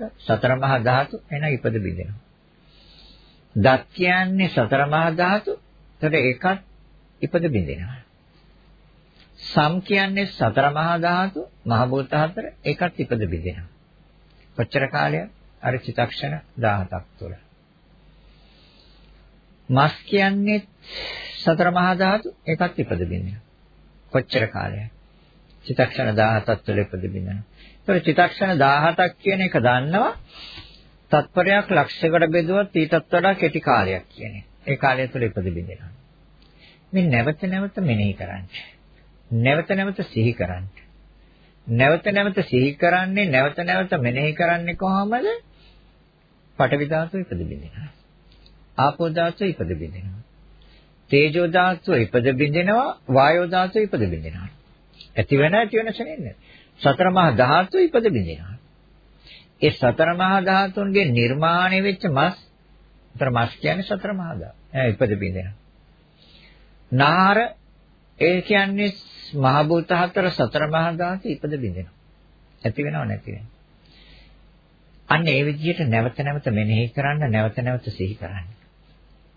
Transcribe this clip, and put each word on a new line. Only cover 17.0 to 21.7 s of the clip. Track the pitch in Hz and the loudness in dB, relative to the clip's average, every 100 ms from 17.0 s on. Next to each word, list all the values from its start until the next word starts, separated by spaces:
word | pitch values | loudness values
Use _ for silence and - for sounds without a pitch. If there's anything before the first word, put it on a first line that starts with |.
| - | -12
තුළ. | - 87 90 _ _ _ _ _ _ - - - - - - - _ - - - - - _ _ _ - | -16 -16 -16 _ _ _ _ _ _ -20 -20 -20 -20 -20 -20 -20 _ -20 -20 -20 -20 -20 _ _ _ -2
මස් | 127 156 - | 2 2 0
කියන්නේ | - 202 196 196 202 214 - _ - - - - - | -2 0 2 0 0 -2 -4 _ -16 -12 -12 -12 -14
සතර | - - 160 175 | -4 0 2 2